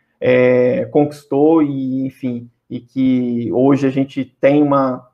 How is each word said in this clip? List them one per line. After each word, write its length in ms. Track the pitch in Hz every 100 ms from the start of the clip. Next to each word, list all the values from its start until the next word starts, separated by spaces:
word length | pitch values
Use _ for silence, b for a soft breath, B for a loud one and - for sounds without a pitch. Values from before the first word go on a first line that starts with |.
| _ _
é, 680 | 127 127 127 123 123 120 113
conquistou 760 | 151 147 - - 139 151 165
e, 440 | 147 135 131 131 135
enfim, 440 | - 127 120 120 _ _
e 120 | 127
que 720 | 123 135 131 127 123 120 120
hoje 340 | 110 135 135 135
a 40 |
gente 340 | 135 135 - 123 _
tem 220 | 139 147
uma 440 | 147 139 135 123 -